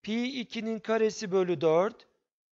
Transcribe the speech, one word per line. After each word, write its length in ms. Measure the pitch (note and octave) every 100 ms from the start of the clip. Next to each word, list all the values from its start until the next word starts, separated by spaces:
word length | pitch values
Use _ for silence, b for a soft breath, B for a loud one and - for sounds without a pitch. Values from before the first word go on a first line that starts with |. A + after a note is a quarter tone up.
Pi 380 | - A3+ B3 C4
ikinin 400 | A3 A#3 A3 A3+
karesi 520 | A3 A3 A3 - G#3+
bölü 300 | F#3+ F3+ E3+
dört, 460 | D#3+ D#3+ G3+ A#3 - _ _ _ _